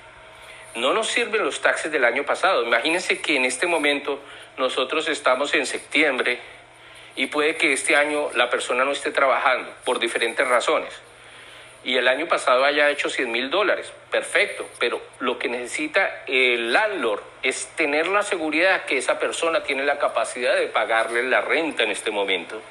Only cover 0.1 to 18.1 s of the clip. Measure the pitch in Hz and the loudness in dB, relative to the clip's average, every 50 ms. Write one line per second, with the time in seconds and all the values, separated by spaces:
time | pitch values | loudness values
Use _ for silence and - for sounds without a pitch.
0.1 | - - - - - - - - - - - - - 117 120 135 170 214 220 - | -20 -20 -20 -20 -20 -20 -20 -20 -18 -18 -18 -12 -6 -2 0 2 2 2 0 0
1.1 | - 247 240 - - 214 185 147 - - - 143 131 - - 170 156 147 123 117 | 0 -2 0 0 0 0 0 -2 -2 0 0 0 0 0 -2 -2 0 2 2 2
2.1 | 120 135 143 - 127 - - 180 190 139 117 117 117 120 120 156 165 180 190 - | 2 2 0 -2 -2 2 2 2 2 2 2 2 2 2 2 0 0 0 0 -2
3.1 | 202 170 - - 156 131 127 127 127 - - 175 170 160 147 147 143 143 139 147 | -2 -2 0 0 0 0 0 0 0 -2 0 0 0 2 2 2 0 0 -2 -4
4.1 | 139 135 - - - - - - - - 131 127 - 143 131 127 - 156 151 160 | -6 -6 -8 -14 -18 -20 -20 -16 -6 -4 -2 -2 0 -2 -2 -2 -2 -2 -2 -2
5.1 | 147 143 - 139 127 127 143 143 - 160 135 - - 110 - - - 143 156 147 | -4 0 2 2 2 2 2 2 2 0 0 0 -4 -6 -8 -2 0 2 2 2
6.1 | 131 127 120 123 123 - - - - - - - - - - - - - - - | 2 0 0 -2 -2 -4 -6 -14 -20 -20 -20 -20 -20 -20 -20 -20 -20 -20 -20 -14
7.1 | - - 131 135 - 147 147 156 165 165 175 156 135 131 - - 151 147 147 151 | -6 -4 -4 -2 0 0 0 2 2 2 2 2 2 0 2 2 4 4 4 2
8.1 | 151 147 147 - - 120 123 120 131 117 - - 127 123 131 139 143 147 - 156 | 0 -2 -2 0 0 0 2 2 0 -2 -2 -2 0 0 0 0 0 -2 -4 -2
9.1 | 135 147 139 131 123 117 - 135 127 113 - - - - - 127 123 120 113 113 | 0 2 4 4 4 4 2 2 2 2 -2 -6 -14 -8 -4 -2 0 0 0 -2
10.1 | - 123 117 113 113 - 139 127 123 117 - - 156 131 - - - - - - | 0 0 -2 0 0 0 2 2 2 2 4 2 2 0 0 -4 -10 -16 -18 -20
11.1 | - - - - - - - - - - - - - - - 127 127 127 123 127 | -20 -20 -20 -20 -20 -20 -20 -20 -20 -20 -20 -20 -20 -10 -6 -2 0 2 2 2
12.1 | 131 139 160 170 - 160 - 139 127 127 135 143 147 147 147 147 143 143 - 165 | 2 2 0 0 -2 0 2 4 4 4 4 4 4 4 4 4 2 0 -2 -4
13.1 | - - 139 120 113 120 127 135 156 190 208 175 110 95 - - - - - - | -2 -2 -4 -2 -2 -2 -2 0 0 2 2 2 0 0 -2 -8 -14 -18 -8 -4
14.1 | - 113 - - - 170 196 - - - 101 - - - 127 120 113 113 - - | -2 -2 -2 0 0 0 0 0 -2 -6 -10 -12 -6 -2 -2 -2 -2 -2 -6 -12
15.1 | - - 139 123 123 - - 127 120 120 123 120 - - 151 151 - 196 190 - | -10 -6 -4 -4 -2 -2 -4 -4 -4 -6 -6 -6 -6 -6 -6 -2 0 0 0 0
16.1 | - - - - 139 131 131 123 120 117 117 117 127 180 214 - 403 349 269 113 | -2 -6 -6 -2 0 2 4 4 2 2 2 2 2 2 2 2 0 -2 0 0
17.1 | 104 101 - - - - - - - - - - - - 160 143 143 151 165 175 | -2 -2 -4 -10 -14 -4 -2 -2 -2 -2 -6 -8 -4 -2 -2 0 0 0 0 2